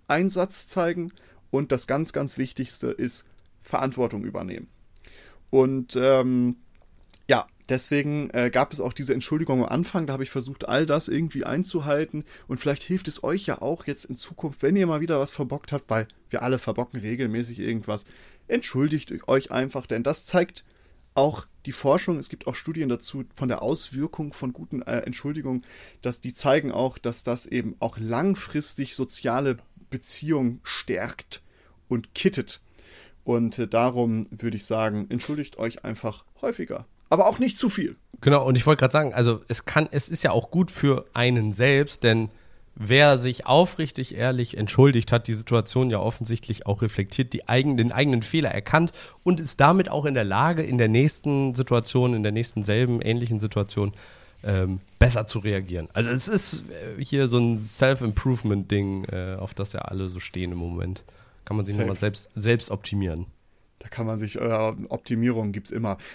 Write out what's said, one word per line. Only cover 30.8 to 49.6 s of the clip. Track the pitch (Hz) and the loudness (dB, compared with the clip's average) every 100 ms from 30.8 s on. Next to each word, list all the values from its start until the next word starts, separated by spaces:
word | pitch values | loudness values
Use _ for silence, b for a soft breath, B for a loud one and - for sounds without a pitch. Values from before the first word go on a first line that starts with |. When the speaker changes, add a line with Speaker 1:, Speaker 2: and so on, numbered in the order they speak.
| - 92 117 - - - b b b b - | -4 -4 -4 -10 -16 -20 b b b b -6
Speaker 1:
und | 120 - | -6 -4
kittet. | - 190 170 - - b b b b b - | -2 0 0 -4 -10 b b b b b -8
Und, | - 117 117 127 | 0 0 0 -2
äh, | 113 | 0
darum | 117 123 123 117 110 104 | 2 2 2 0 0 -4
würde | 107 117 110 | -6 -6 -6
ich | - | -2
sagen, | 110 110 104 101 | 0 0 -2 -4
entschuldigt | 120 - 147 143 - | -4 -4 -6 -6 -6
euch | 117 - | -6 -6
einfach | - 117 110 - - _ | -10 -6 -8 -8 -14 _
häufiger. | - 240 165 - - _ - | -6 -4 -6 -10 -12 _ 2
Aber | 165 190 | 4 6
auch | - | 4
nicht | 254 - | 0 2
zu | 226 | 0
viel. | - 139 - _ - | 0 -2 -6 _ 2
Speaker 2:
Genau, | 139 143 131 | 6 6 6
und | 127 | 4
ich | 151 | 6
wollte | 151 | 6
gerade | 131 | 6
sagen, | 151 143 | 4 2
also | 123 120 107 - | 2 2 2 -4
es | 113 - | -8 0
kann, | 151 156 | 0 2
es | 143 - | -2 -4
ist | 165 | 0
ja | - | 2
auch | 117 - | 2 2
gut | 170 175 | 0 0
für | - 143 131 - | 2 2 4 0
einen | 120 120 120 107 | 0 2 4 2
selbst, | 98 131 139 147 - | 2 4 4 2 2
denn | 117 113 110 b b b b - | 4 4 2 b b b b -8
wer | 104 135 147 131 | 4 8 8 6
sich | 127 117 - | 2 -2 4
aufrichtig | 143 180 - 151 - 123 - | 6 6 2 -4 -4 -8 -2
ehrlich | 123 127 117 - | 0 0 -2 -2
entschuldigt, | 104 - 139 120 - | 2 6 8 6 2
hat | 117 - | 0 0
die | |
Situation | 107 - 117 107 127 131 | -4 0 0 2 0 2
ja | 104 | 0
offensichtlich | 104 - 110 113 - - 104 | -2 -4 -4 -4 -4 -6 -2
auch | 101 | 0
reflektiert, | 110 - 98 - 123 | 0 -2 -2 -2 -2
die | - - | -4 0
eigen-, | 123 143 123 | 2 4 2
den | 120 | 2
eigenen | 117 143 120 | 2 2 2
Fehler | 107 160 127 | 0 0 0
erkannt | 104 - 156 170 B B B | -2 0 2 2 B B B
und | 180 170 | 0 0
ist | 151 | 0
damit | - | 4